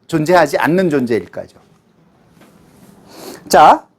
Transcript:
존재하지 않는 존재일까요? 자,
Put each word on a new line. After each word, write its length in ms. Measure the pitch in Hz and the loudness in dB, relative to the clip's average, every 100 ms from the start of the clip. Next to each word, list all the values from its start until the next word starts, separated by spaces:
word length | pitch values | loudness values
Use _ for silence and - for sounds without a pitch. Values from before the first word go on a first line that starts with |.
| - | -8
존재하지 500 | 165 156 180 151 175 | -6 0 0 0 -2
않는 320 | - 175 185 | -2 -2 -2
존재일까요? 560 | 147 120 110 - - - _ _ _ _ _ _ _ _ _ _ _ _ _ _ _ _ - - - - | -2 -2 -6 -6 -16 -18 _ _ _ _ _ _ _ _ _ _ _ _ _ _ _ _ -20 -20 -20 -2
자, 380 | 180 156 302 - | 4 4 4 -2